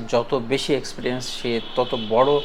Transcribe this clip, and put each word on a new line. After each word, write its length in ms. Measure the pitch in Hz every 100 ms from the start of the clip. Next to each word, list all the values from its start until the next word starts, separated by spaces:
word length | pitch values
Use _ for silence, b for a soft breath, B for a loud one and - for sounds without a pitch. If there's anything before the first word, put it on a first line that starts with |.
| 117
যত 260 | 120 117 139
বেশি 400 | 117 135 - 139
এক্সপিরিয়েন্স, 540 | 117 - 117 127 123
সে 320 | - 127 117 - -
তত 220 | 123 127 107
বড় 300 | 110 135 147